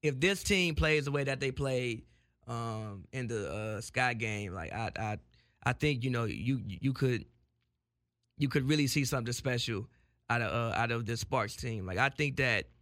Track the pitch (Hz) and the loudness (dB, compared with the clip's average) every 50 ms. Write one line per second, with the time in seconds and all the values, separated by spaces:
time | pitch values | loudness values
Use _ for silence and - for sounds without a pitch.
0 | - 151 139 131 139 185 202 180 - - 208 190 180 170 156 - 165 156 156 151 | 2 0 2 4 4 4 4 4 2 2 4 4 4 4 4 4 4 6 6 4
1 | 139 143 139 143 139 135 135 127 139 135 123 - 143 135 131 127 127 123 117 110 | 4 2 0 0 2 0 0 0 0 -2 -2 0 0 0 2 0 0 0 -4 -4
2 | - _ _ _ _ _ _ _ _ - 120 117 117 113 110 107 110 107 101 98 | -8 _ _ _ _ _ _ _ _ -8 -6 -6 -4 -4 -6 -6 -6 -8 -10 -12
3 | - - - 131 127 113 117 110 101 73 76 104 107 110 107 98 - - - 127 | -14 -10 -8 -6 -6 -4 -2 -4 -4 -4 -4 -4 -4 -4 -4 -6 -8 -6 0 2
4 | 127 127 120 110 113 110 107 104 104 98 87 95 82 82 - 110 113 101 - - | 2 2 2 0 -2 -2 -2 -2 -4 -4 -4 -6 -6 -6 -4 -4 -4 -4 -4 -4
5 | 110 107 107 110 - _ _ _ _ _ _ _ - 123 127 - - 151 147 123 | -2 -2 -4 -4 -8 _ _ _ _ _ _ _ -2 -2 0 2 2 2 2 2
6 | 117 131 123 120 117 107 73 55 90 120 135 127 98 101 95 90 - 139 131 - | 0 -2 0 0 0 -2 -2 -2 0 0 0 0 -2 -6 -8 -2 -2 -2 0 2
7 | 139 131 123 117 - - _ _ _ _ _ _ _ _ _ _ _ _ _ _ | 2 2 2 0 -4 -8 _ _ _ _ _ _ _ _ _ _ _ _ _ _
8 | _ _ _ _ _ _ _ - 147 135 - 147 131 131 151 151 147 131 - 156 | _ _ _ _ _ _ _ 0 0 2 2 2 2 4 4 4 4 4 4 2
9 | 139 120 - 131 117 117 120 - - 139 123 120 - - 113 98 110 - _ _ | 2 2 0 -2 -2 -2 -4 -2 -2 -2 0 0 0 -2 -2 -4 -4 -8 _ _
10 | _ _ _ _ _ _ 120 120 117 98 76 117 117 113 - - 117 117 117 117 | _ _ _ _ _ _ 0 0 2 0 0 0 0 0 0 0 0 0 0 -2
11 | 120 110 120 110 - - - 127 107 104 - - - 120 113 107 92 92 92 92 | -2 -2 -4 -4 -4 -2 0 0 0 -2 -4 -8 -8 -6 -6 -6 -6 -4 0 0
12 | 123 139 139 - 151 143 135 - 135 127 113 101 - - - _ | 0 0 0 0 -2 -2 0 0 2 2 2 2 0 -4 -12 _